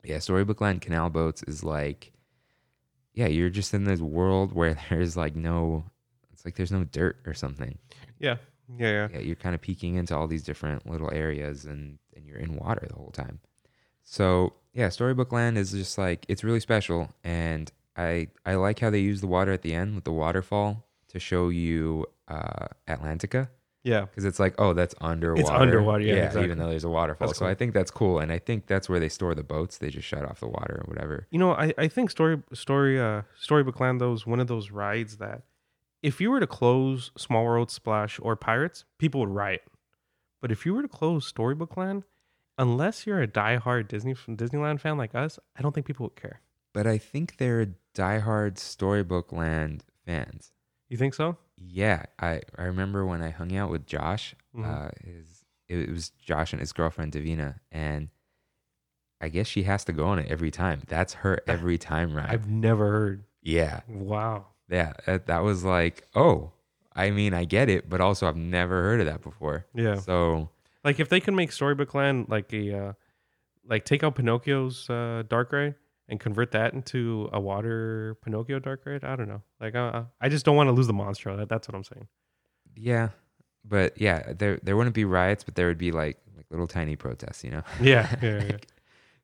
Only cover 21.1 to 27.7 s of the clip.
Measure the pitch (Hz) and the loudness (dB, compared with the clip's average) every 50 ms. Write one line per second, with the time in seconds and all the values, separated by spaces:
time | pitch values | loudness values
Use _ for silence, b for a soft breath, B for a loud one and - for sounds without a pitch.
21.1 | - 92 - - 95 90 87 87 87 85 85 82 82 80 80 80 80 80 - - | -12 -12 -6 -2 0 2 2 2 2 0 0 0 0 0 0 -2 -2 -4 -4 -8
22.1 | _ _ _ - 80 78 78 - - - - 50 - _ _ - 80 - 76 80 | _ _ _ -12 -10 -8 -8 -8 -8 -8 -10 -12 -14 _ _ -6 -6 -4 -4 -6
23.1 | 78 82 - 101 - 127 135 127 _ _ _ _ _ _ _ 127 117 104 98 98 | -4 -4 -4 -2 -2 -2 -2 -4 _ _ _ _ _ _ _ 2 2 2 0 -2
24.1 | _ - 98 98 90 - 98 95 - - 110 98 85 87 87 85 - - - 82 | _ -2 -2 -2 2 2 2 2 4 4 4 4 6 4 2 0 0 -4 -4 -2
25.1 | 82 82 85 82 82 80 76 73 73 - 131 127 113 110 104 107 107 104 104 107 | -2 0 0 2 4 4 4 4 6 6 6 8 8 6 6 4 4 4 4 4
26.1 | 104 98 85 80 - 107 101 87 85 80 82 82 80 80 78 85 82 82 85 78 | 4 4 4 2 2 2 2 2 0 -2 -2 -2 -2 -2 -2 0 0 2 2 0
27.1 | 78 - - - 90 - 95 90 95 - 123 120 | 0 -2 -2 -2 -2 0 0 -2 0 0 -2 0